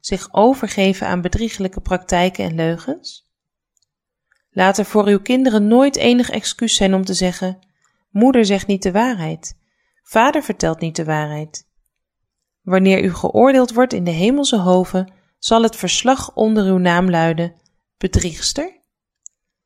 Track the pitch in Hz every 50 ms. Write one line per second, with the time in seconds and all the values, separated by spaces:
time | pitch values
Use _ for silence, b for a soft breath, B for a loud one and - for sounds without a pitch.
0 | - - 196 185 - - - - 208 247 269 - - 208 - 202 190 190 190 -
1 | - - 180 180 170 180 - - 233 220 - - 190 185 - 190 - - 185 180
2 | 180 - 190 175 180 185 185 - 196 175 160 165 165 165 170 165 - 247 294 349
3 | - - - - _ _ _ _ _ _ _ _ _ _ _ _ _ _ _ _
4 | _ _ _ _ _ _ _ _ _ _ - 196 185 190 196 - 202 - - 214
5 | 202 202 202 196 202 - 254 254 262 262 214 214 208 208 226 247 269 285 277 -
6 | - 240 240 247 247 - - 220 - - - - 233 220 - - 202 190 190 190
7 | 190 185 180 175 190 180 175 - 185 185 190 - _ _ _ _ _ _ _ _
8 | _ _ - 196 233 262 262 247 220 196 202 190 - - 202 190 - 196 175 208
9 | 233 262 247 190 160 156 160 156 - - - _ _ _ _ _ _ _ _ _
10 | _ - - 220 233 277 294 302 269 - 196 - - 165 160 160 170 165 156 -
11 | 160 156 156 151 151 147 151 151 156 156 - - - _ _ _ _ _ _ _
12 | _ _ _ _ _ _ _ _ _ _ _ _ - 180 180 190 190 190 190 185
13 | - 190 170 - - - - - 240 269 269 262 254 240 226 233 254 254 254 202
14 | 175 175 165 160 185 226 269 294 277 269 240 214 175 180 185 185 185 - - 185
15 | 190 190 b b b b b b - - 226 226 226 220 220 - - 175 - -
16 | - 247 269 262 - - - - 220 220 220 214 196 190 190 185 180 180 170 175
17 | 180 185 175 165 165 165 165 160 170 175 - _ _ _ _ _ _ _ _ -
18 | - 190 - - - 175 156 - - - - 277 302 381 - _ _ _ _ _
19 | _ _ _ _ - - _ _ _ _ _ _ _